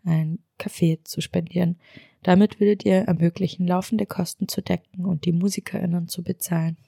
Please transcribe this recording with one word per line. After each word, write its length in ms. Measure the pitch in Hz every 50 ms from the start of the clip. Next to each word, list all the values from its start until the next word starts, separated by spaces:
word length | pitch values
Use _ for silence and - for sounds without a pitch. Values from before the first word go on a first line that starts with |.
| _
einen 400 | 175 165 160 160 156 165 - _ _ _ _
Kaffee 420 | - - - - 170 165 160 156 _
zu 180 | - - -
spendieren. 580 | 160 - - 180 170 165 - 175 175 170 175 _ _ _ - - - _ _ _ _
Damit 380 | - 180 185 202 208 - _
würdet 240 | 208 202 208 202 -
ihr 180 | - 190 185 214
ermöglichen, 640 | - 180 160 165 170 170 - 185 170 - - 180
laufende 400 | 175 180 180 190 - 233 214 208
Kosten 420 | - - - 180 - - _ 196 -
zu 120 | - -
decken 460 | 185 - 180 175 _ _ _ 190 175
und 180 | 190 180 151 -
die 80 | 175 170
MusikerInnen 760 | 170 180 202 190 - - - - 180 175 175 170 175 170
zu 160 | 170 - - 170
bezahlen. 540 | - 185 _ - - 175 165 165 165 165 _ _